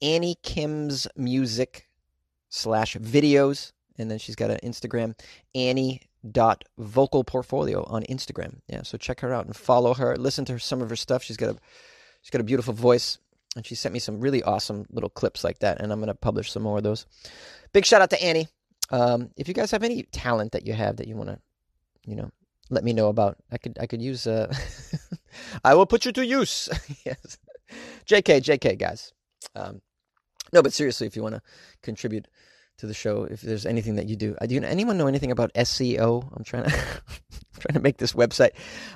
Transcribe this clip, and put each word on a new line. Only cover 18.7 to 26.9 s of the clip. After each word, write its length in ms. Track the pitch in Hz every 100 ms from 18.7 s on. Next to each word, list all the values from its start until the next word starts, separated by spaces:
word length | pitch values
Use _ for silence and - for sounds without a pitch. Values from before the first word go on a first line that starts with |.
| _ -
Um, 400 | 127 120 120 120 -
if 120 | 143
you 60 |
guys 160 | 185 214
have 120 | 214
any 220 | 226 240
talent 480 | - - 123 117 107
that 140 | - 107
you 60 |
have 240 | 110 104 110
that 120 | -
you 80 | 110
wanna, 220 | 101 98 _ _ _ _ _ _
you 120 | - 104
know, 140 | 104 - _ _ _
let 140 | 123
me 80 | 110
know 160 | 113 107
about, 280 | 107 101 - _
I 60 | 120
could, 200 | 120 117
I 60 | 117
could 160 | 117
use, 240 | 120 127 113
uh, 260 | 110 110 139 - - - 160 -
<laughs> 540 | 170 _ - - 175
I 100 | -
will 120 | 170 190
put 180 | 233
you 80 | 247
to 120 | 233
use. 440 | 254 269 214 - - 156
<laughs> 180 | -